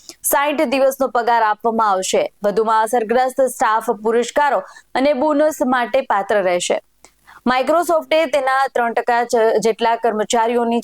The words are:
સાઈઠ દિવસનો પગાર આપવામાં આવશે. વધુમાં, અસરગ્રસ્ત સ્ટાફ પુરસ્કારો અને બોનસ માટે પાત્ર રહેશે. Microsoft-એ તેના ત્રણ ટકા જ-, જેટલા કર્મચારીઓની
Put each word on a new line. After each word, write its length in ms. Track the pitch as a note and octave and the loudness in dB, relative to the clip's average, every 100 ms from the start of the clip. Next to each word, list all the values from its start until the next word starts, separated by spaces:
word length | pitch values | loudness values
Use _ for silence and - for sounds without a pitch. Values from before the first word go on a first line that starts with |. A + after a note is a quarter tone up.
| - - | -20 -10
સાઈઠ 380 | - D4 D4 C#4+ | -2 0 0 0
દિવસનો 460 | D4 C4+ C4+ C4 C4 | 0 2 0 0 -2
પગાર 360 | A#3+ A3+ A#3 | 0 0 2
આપવામાં 460 | A3 G#3+ A#3 A3+ A3 | 2 0 -2 0 0
આવશે. 440 | F#3+ F#3+ G3+ D3 - | 0 0 0 -2 -2
વધુમાં, 380 | G#3 G#3 A3 A3 | -2 0 2 2
અસરગ્રસ્ત 600 | A3 A#3+ G#3+ A#3+ B3+ B3+ | 2 0 0 0 0 0
સ્ટાફ 480 | C4 - A#3 A3 A3 | -2 0 0 0 -2
પુરસ્કારો 720 | G#3 A3 A#3 A#3 - D4 G#3 - - _ B3 | -2 0 0 0 0 0 0 -4 -14 _ -2
અને 180 | C#4 | 0
બોનસ 440 | C#4 D#4 C#4+ D4+ D4+ B3+ | 0 0 2 0 0 -2
માટે 360 | B3+ A#3 C4 | 0 0 -2
પાત્ર 400 | C4 G#3 G3 G#3 | 0 -2 0 0
રહેશે. 400 | F#3 F3+ - - - _ - _ _ - A#3+ | 2 0 -2 -4 -6 _ -20 _ _ -6 -2
Microsoft-એ 800 | B3+ B3+ D#4+ D#4+ D#4+ C4 D#4 D#4+ | 0 2 0 0 -2 0 0 0
તેના 420 | C#4+ C4 C4 C4+ | 0 0 0 0
ત્રણ 260 | B3+ A#3 | -2 -2
ટકા 300 | A#3 A3+ A#3+ | -2 0 0
જ-, 360 | A#3 A#3+ A3 A3 | 0 2 2 2
જેટલા 360 | G#3+ G#3+ A3+ A#3 | 0 0 -2 0
કર્મચારીઓની 880 | A#3 G#3+ G3+ A#3 A3+ A#3+ A#3 A#3 | 0 -2 -2 0 0 0 0 -2